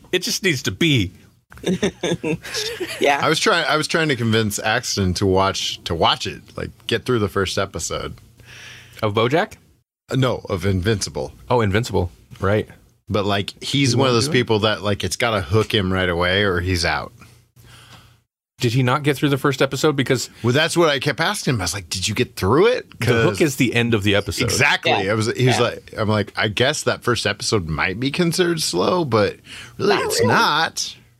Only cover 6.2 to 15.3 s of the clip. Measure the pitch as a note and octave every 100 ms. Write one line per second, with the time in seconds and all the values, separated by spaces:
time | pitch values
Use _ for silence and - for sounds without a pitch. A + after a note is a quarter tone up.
6.2 | G2+ - - - E2+ - - A2+ - A#2+
7.2 | G2+ G2+ F#2 - F#2+ E2 - D#2 C#2+ -
8.2 | - - - - - - - - G#2+ G#2
9.2 | A#2+ D#3+ A3 - _ _ _ _ - C3
10.2 | B2+ - - F#2+ G2 F#2+ G#2+ G#2+ - D2
11.2 | B1+ - - B2 G#2 G2+ A#2+ F#2 F2+ -
12.2 | - - G2 G#2+ - - _ _ - G#2
13.2 | G2 G2 - - - C#3 C3+ B2+ C3+ A#2
14.2 | C#3 A#2+ A#2 A2 G#2+ F2+ G2+ G2+ F2+ -
15.2 | A#2+